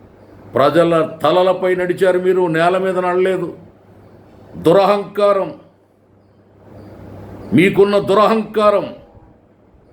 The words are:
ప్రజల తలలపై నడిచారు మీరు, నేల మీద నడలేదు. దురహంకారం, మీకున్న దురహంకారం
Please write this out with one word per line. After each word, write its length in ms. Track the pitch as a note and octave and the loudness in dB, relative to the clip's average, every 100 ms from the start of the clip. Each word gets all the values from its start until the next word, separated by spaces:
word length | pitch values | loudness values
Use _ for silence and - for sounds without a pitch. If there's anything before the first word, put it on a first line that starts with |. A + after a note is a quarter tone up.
| - - - - - | -20 -20 -20 -20 -6
ప్రజల 640 | A#2+ C#3 D#3 E3+ E3 D#3 - | 0 2 2 2 0 -2 -2
తలలపై 520 | C#3+ E3+ F#3 F#3 F#3 | -2 0 0 0 -2
నడిచారు 440 | F3+ F3+ F3 F#3 F3+ | -2 -4 -2 0 0
మీరు, 280 | F#3 F#3 F3+ | 0 0 0
నేల 320 | D#3+ E3+ F#3+ | 0 0 0
మీద 200 | F#3+ F3+ | -2 -2
నడలేదు. 580 | F3+ F3+ F#3 F3+ E3 - - _ _ - - - - - - - | -2 0 0 -2 -6 -12 -20 _ _ -20 -20 -20 -20 -20 -20 -4
దురహంకారం, 960 | D#3 F#3 F#3+ G#3 F#3+ G3 G3+ G3 E3+ - - _ _ _ _ _ _ _ _ _ - - - - - - - - - | 2 4 4 0 -2 -2 0 0 -4 -10 -20 _ _ _ _ _ _ _ _ _ -20 -20 -20 -20 -20 -20 -20 -18 -2
మీకున్న 460 | A2+ F#3+ F3+ G3+ G3+ | 2 2 4 2 2
దురహంకారం 960 | - G3 G#3+ A3 G#3+ G#3 G#3 G3+ C3+ - - - - _ _ _ _ _ _ | 0 2 2 0 -2 0 2 2 -4 -12 -20 -20 -20 _ _ _ _ _ _